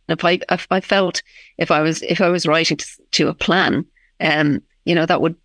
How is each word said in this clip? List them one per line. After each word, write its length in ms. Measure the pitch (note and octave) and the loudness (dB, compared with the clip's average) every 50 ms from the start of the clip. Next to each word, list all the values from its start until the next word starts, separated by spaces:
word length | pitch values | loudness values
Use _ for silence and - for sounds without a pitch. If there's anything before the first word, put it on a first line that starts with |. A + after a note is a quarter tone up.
| _ - | _ -6
if 160 | E3 D#3+ - | -6 -2 0
I, 140 | E3+ F3+ F3 - - | 0 0 0 -2 -4
if 200 | F3+ F3 - - | -4 -4 -2 -2
I 100 | F#3 F#3+ | -2 -2
felt 420 | - - G3+ G3 F#3+ F3 - - - _ _ - - - _ - | 0 0 0 2 2 0 -2 -6 -10 _ _ -20 -20 -20 _ -4
if 140 | E3 - E3+ | 0 0 2
I 80 | D3+ D#3 | 2 2
was, 200 | D#3+ D#3+ - - | 0 0 -2 -2
if 180 | - E3+ - | -4 0 2
I 80 | F#3+ F3 | 2 2
was 180 | F3+ F3 - | 2 0 0
writing 300 | D3+ D3+ E3 E3 - D#3 | 2 2 2 2 0 -2
to, 100 | - - - - - _ - | -4 -6 -14 -16 -20 _ -6
to 180 | - - D3+ - | -2 0 0 0
a 60 | E3+ | 0
plan, 500 | - - - E3+ F#3+ F3 - - C3 E3 _ _ _ _ _ _ - | -4 -2 0 0 2 2 0 0 -2 -4 _ _ _ _ _ _ -4
um, 420 | - D#3 D3 D3+ D3+ D3 C#3 - - _ _ _ - | -2 0 0 2 2 0 0 -2 -4 _ _ _ -4
you 100 | - F3 | 0 0
know, 120 | E3+ D#3+ | 0 2
that 140 | E3 F3+ - | 2 0 0
would 140 | - E3 E3 _ | 0 -2 -2 _